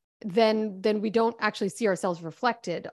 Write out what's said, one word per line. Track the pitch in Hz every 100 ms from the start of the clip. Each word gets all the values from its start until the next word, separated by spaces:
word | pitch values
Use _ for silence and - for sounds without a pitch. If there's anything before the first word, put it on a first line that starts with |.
| _ -
Then, | 220 185 220 220 214 190
then | 208 214
we | 214
don't | 220 226 233
actually | 214 - 202
see | - 220
ourselves | 175 190 170
reflected | 165 - 247 226 - 165 -